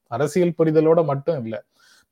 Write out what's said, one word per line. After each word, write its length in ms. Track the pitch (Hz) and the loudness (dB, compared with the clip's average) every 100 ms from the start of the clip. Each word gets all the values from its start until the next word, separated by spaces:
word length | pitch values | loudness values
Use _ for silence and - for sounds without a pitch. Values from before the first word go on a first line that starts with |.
| _ | _
அரசியல் 460 | 120 147 185 175 160 | -6 -2 0 0 2
புரிதலோட 480 | 160 156 156 170 147 | 2 4 4 2 2
மட்டும் 380 | 139 170 151 | -4 -4 -6
இல்ல, 200 | 113 107 - _ _ _ _ | -6 -10 -14 _ _ _ _